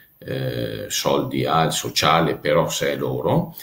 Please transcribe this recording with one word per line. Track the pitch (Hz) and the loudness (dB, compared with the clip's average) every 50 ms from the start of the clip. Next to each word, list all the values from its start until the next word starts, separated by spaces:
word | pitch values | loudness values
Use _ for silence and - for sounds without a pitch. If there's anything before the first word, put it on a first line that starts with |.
| - _ _ - | -20 _ _ -16
eh, | - - - 65 65 64 60 60 58 55 55 53 52 50 | -10 -8 -6 -6 -4 -4 -4 -4 -6 -6 -6 -8 -8 -6
soldi | - - - 73 69 71 69 65 67 67 64 | -4 -2 2 2 2 2 0 0 -2 -2 0
al | 64 76 80 82 78 78 | 2 4 4 2 2 0
sociale, | - - - - - 92 78 80 82 82 76 - | -2 -4 -4 0 2 4 4 4 4 4 2 0
però | - - 76 76 82 80 - | -2 0 2 2 2 2 0
se | - - 71 69 71 | -2 -2 -2 -2 -2
è | |
loro, | 67 67 64 64 64 67 82 123 170 - - - - | -2 -2 -4 -4 -2 -2 0 0 0 0 -2 -6 -14